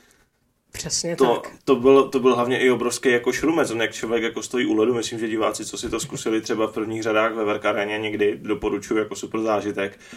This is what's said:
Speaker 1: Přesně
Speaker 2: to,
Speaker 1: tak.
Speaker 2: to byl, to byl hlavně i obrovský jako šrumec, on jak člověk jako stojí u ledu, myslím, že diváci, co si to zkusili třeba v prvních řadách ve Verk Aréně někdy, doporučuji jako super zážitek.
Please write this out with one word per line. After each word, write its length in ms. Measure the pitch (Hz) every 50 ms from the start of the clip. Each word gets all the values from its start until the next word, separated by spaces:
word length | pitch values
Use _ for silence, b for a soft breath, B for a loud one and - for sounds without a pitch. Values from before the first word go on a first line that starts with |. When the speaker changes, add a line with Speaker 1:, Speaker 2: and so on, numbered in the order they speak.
| b b b b b _ _ _ _ _ _ _ _ _
Speaker 1:
Přesně 440 | - - - 151 - - - 170 170
Speaker 2:
to, 200 | 151 135 120 113
Speaker 1:
tak. 160 | - - - - - _
Speaker 2:
to 120 | - 135
byl, 320 | 120 120 135 139 135 131 131
to 120 | - 127
byl 140 | 120 127 120
hlavně 240 | 120 120 123 127 113
i 100 | 120 127
obrovský 380 | 120 110 117 120 - - - 131
jako 220 | 120 120 120 127
šrumec, 380 | 120 - - 151 170 160 127 -
on 100 | 110 117
jak 120 | 113 107
člověk 300 | - - 123 110 117 113
jako 200 | 113 113 - 110
stojí 240 | 107 - - 123 107
u 80 | 104 107
ledu, 200 | 107 107 123 123
myslím, 240 | 117 107 - 120 110
že 100 | 113 110
diváci, 360 | 110 110 104 107 107 - 107
co 140 | - - -
si 120 | 123 110
to 100 | 113 113
zkusili 400 | - - 113 - - 117 110 110
třeba 260 | 110 - 117 107 113
v 60 | 110
prvních 300 | - 113 107 110 110 110
řadách 320 | 110 113 104 107 110 113 110
ve 100 | 113 107
Verk 200 | 104 104 104 -
Aréně 340 | 104 104 107 101 104 104 107
někdy, 400 | 110 104 104 101 104 104 120 117
doporučuji 540 | - 104 104 101 110 104 101 98 - - 113 110
jako 160 | 104 104 -
super 240 | - - 101 - 113
zážitek. 580 | 110 113 107 101 95 104 98 98 98 98 - B B B B